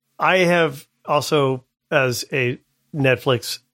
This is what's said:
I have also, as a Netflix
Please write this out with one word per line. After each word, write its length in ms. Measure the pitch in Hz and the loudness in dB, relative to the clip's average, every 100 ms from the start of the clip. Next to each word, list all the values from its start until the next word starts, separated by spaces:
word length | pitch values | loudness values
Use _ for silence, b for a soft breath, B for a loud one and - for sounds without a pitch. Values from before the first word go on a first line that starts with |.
| _ - | _ -4
I 200 | 156 185 | 0 2
have 500 | 175 175 160 139 - _ | 2 2 0 -4 -16 _
also, 600 | - 147 131 156 135 131 - _ - | -4 -2 0 0 0 -2 -8 _ -4
as 320 | 156 131 120 - | 0 0 -2 -4
a 260 | 147 123 127 _ _ _ | -4 -2 -4 _ _ _
Netflix 680 | 156 135 123 - 120 - - _ | -2 0 0 0 -2 -2 -12 _